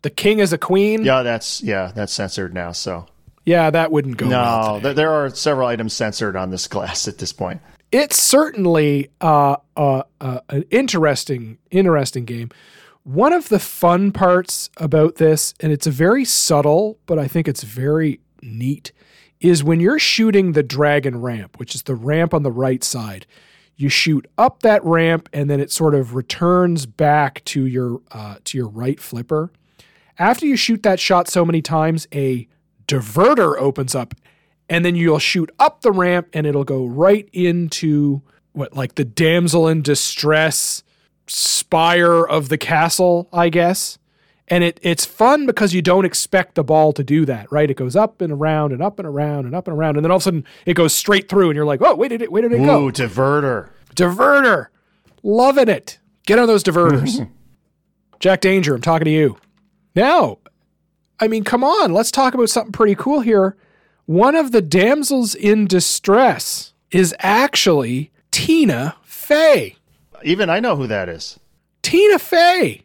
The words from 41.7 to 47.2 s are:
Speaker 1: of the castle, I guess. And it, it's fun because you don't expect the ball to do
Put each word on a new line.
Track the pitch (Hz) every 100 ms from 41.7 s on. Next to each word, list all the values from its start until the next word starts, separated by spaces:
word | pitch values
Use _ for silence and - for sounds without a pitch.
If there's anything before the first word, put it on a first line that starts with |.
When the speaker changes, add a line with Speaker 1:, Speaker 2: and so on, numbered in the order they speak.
| 165 165 175 170 170 165
Speaker 1:
of | 151 139
the | 151
castle, | - 160 165 - 180 175 180
I | 175 170
guess. | 170 170 190 - - _ _ _ _ _
And | 175
it, | 175 175
it's | 180 170 -
fun | - 233 294 277
because | - 208
you | 180
don't | 170 180 185
expect | - - 190 175 -
the |
ball | 139 156 156
to | 147
do | 139 151